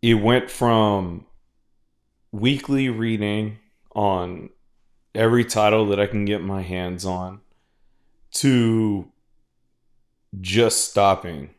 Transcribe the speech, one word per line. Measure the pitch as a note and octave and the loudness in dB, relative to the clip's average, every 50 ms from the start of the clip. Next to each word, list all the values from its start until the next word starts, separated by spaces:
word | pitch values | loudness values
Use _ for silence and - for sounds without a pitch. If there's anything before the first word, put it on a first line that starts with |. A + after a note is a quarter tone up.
it | - A#2 A#2 | 4 4 4
went | A2 G#2 A2+ B2 B2+ B2+ - | 4 4 4 2 2 0 -2
from | - - B2 A#2+ A2+ A2 G#2+ G#2+ G2+ G2 F#2 F2+ E2+ F2 - _ - _ _ _ _ _ _ _ _ _ _ _ _ _ _ _ _ _ _ _ | -6 -2 0 2 4 4 4 2 2 0 -4 -6 -10 -12 -16 _ -20 _ _ _ _ _ _ _ _ _ _ _ _ _ _ _ _ _ _ _
weekly | - G#2 G#2+ B2 C#3+ C3+ - - C#3 C#3 C3+ C3 | -8 0 0 0 0 0 -2 -2 0 0 0 -2
reading | A#2 A2 A2+ A2+ A2+ G#2+ G#2 G#2 G#2 G#2+ G#2+ G#2+ G#2+ A2 _ _ _ _ _ _ _ | -2 -2 -2 -2 -2 -2 -2 -2 -2 -2 -4 -6 -8 -12 _ _ _ _ _ _ _
on | G#2 G#2 G2+ F#2+ F2+ F2+ F#2 F2+ - - - _ _ _ _ _ _ _ _ _ _ _ _ _ | -2 -2 0 0 -2 -4 -6 -10 -12 -14 -18 _ _ _ _ _ _ _ _ _ _ _ _ _
every | G#2 A2+ A2+ A#2 A#2+ A#2 | 0 2 4 4 2 2
title | A2+ - A2 G#2+ G#2 G#2+ A2 G#2+ G2+ | 0 0 2 4 4 4 4 2 2
that | G2+ G2 | 2 0
I | G#2 | 0
can | G2+ G2+ G#2+ G2+ | -2 -2 -4 -2
get | G2+ G#2 G2+ | -2 -4 -4
my | E2 G2 G2 F#2+ F#2 | -4 -6 -6 -6 -6
hands | F2 F2+ F#2 F2+ F2+ F2+ F2 F#2+ | -6 -6 -6 -6 -6 -8 -8 -6
on | F#2+ F#2 F2+ F#2 F#2 F#2+ G#2 _ _ _ _ _ _ _ _ _ _ _ _ _ _ _ _ _ _ - | -6 -6 -6 -8 -10 -12 -16 _ _ _ _ _ _ _ _ _ _ _ _ _ _ _ _ _ _ -8
to | - - C3+ C3 B2 A#2 A2+ A2+ A2+ A2 G#2+ G#2 G2 F2 - _ _ _ _ _ _ _ _ _ _ _ _ _ _ _ _ _ _ _ _ _ _ _ _ - G2 | 0 2 4 4 4 4 2 2 2 0 0 -2 -4 -6 -12 _ _ _ _ _ _ _ _ _ _ _ _ _ _ _ _ _ _ _ _ _ _ _ _ -14 -12
just | F#2 F#2 F#2+ A2 A#2+ A2 - - - - | -8 -2 2 2 4 4 2 0 -4 -2
stopping | - G2+ G2 G2 F#2+ F#2 - F2 E2+ D2 C#2 D#2 _ | 0 2 4 4 4 2 -2 -12 -12 -12 -14 -16 _